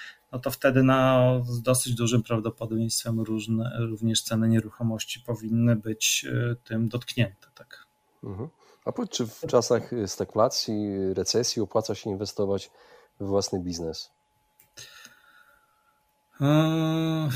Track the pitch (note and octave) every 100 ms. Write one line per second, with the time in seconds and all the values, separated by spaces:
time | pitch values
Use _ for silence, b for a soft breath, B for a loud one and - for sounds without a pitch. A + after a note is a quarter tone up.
0 | B B _ B2+ B2+ B2 C#3 C3 C3 C3
1 | C3 B2+ B2+ B2+ B2 A#2+ A2+ B2+ B2+ A#2
2 | A#2 A#2+ - A#2 A2 - A2+ A2 A2+ -
3 | A#2+ A2+ A2 A2 G#2 A2+ A#2 A#2 A#2 A2
4 | A2+ A2+ - A2 A2+ A2+ G#2+ - A#2 A2+
5 | - - - A2 A2 A2+ A#2+ A2+ A2 A2
6 | - - C3+ B2 A#2+ A#2+ - A2+ A2+ A#2+
7 | - - G2+ F#2+ _ - - - - _
8 | _ _ A2+ F#2+ C3+ - b b - -
9 | A#3+ - A2+ - - B2 A2+ A#2 - A#2+
10 | G2 - F#2+ G#2+ A2+ - - G#2+ G#2 G2
11 | F#2+ F#2+ F2+ A2+ B2 - G2+ A#2 - G#2
12 | - G2 G#2 - G2 G2 - b b b
13 | b - G2 G2 F#2+ G2 F2+ E2+ E2 D#2
14 | - _ _ _ _ _ _ - B B
15 | B B B B B B B B B B
16 | _ _ _ - C#3 D3+ D#3+ D#3+ D#3+ D#3+
17 | D#3+ D#3+ D#3